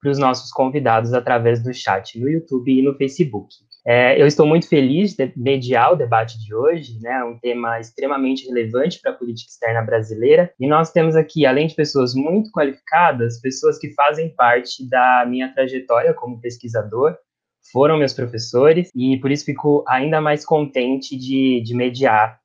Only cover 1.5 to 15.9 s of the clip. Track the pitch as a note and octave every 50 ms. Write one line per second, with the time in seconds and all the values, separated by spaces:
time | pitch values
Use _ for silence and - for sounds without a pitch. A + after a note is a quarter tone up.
1.5 | A#2+ A#2 A2+ B2+ B2 - - - G2 G2 G2 - - A2+ A#2+ C#3 D#3 E3 D#3+ _
2.5 | C#3 B2+ A#2+ C3+ C3 C3 C3 C#3 C3+ C3+ C#3+ C3+ C3+ - F3 C#3+ G#2+ G2+ F#2+ _
3.5 | - _ _ _ - _ _ A#2+ A#2+ B2 B2 B2 C#3 C3+ C#3 C#3+ D3 - D#3+ D3+
4.5 | D#3 E3+ E3+ - - D3+ C3+ B2+ C#3 E3 G#3 G3+ - - C3+ B2+ - - A#2 C3
5.5 | C#3 C3+ B2 B2 B2+ A#2 A#2+ C#3 - - C#3 A#2+ A#2 A2 A2+ A2+ - A2+ A2 G#2
6.5 | G#2+ A2 B2+ D3+ E3+ E3 D3 B2 A#2 A2 A2+ A#2 B2+ C3 B2 A#2 A#2 A#2+ - B2
7.5 | A#2+ A#2+ A#2+ A#2 A#2 A#2 A2+ A2+ _ - C#3 C3+ C#3+ C3+ C3+ C3 C3+ C3 C3 B2+
8.5 | B2 B2 A#2 A2 A2+ B2 C#3 F3 E3+ - _ - - - B2+ A#2+ A#2 A#2 - _
9.5 | - _ - A2+ A2+ A#2 A2+ A2+ A#2 A2+ A2 G#2+ A2 G#2+ A#2 C3 D3+ E3 F3+ F3
10.5 | _ _ B2+ C#3 D3+ D#3 D#3+ D#3+ - F3 D#3+ E3 D#3+ D#3+ D#3 D#3 - D#3+ C#3+ C3
11.5 | B2+ C#3 D3+ E3 - - D3+ C#3+ - C#3 B2+ B2 B2 C3 C#3 D3+ F3 G#3 G#3+ G#3+
12.5 | _ E3+ D3+ C#3 C3+ _ _ - - D#3+ F3 E3+ D3 A#2+ A#2 A#2 A#2 - - C3
13.5 | C3 - - D#3 D3 D3+ - D3 - - C#3 D3 D3+ D3+ E3 E3 - - B2 A#2+
14.5 | A#2+ B2 B2+ - - - C3 B2+ B2+ B2+ B2 B2+ B2+ B2 B2 B2 B2 B2+ C3 C3
15.5 | C3+ C#3 C3 C3 C3 B2+ B2+ _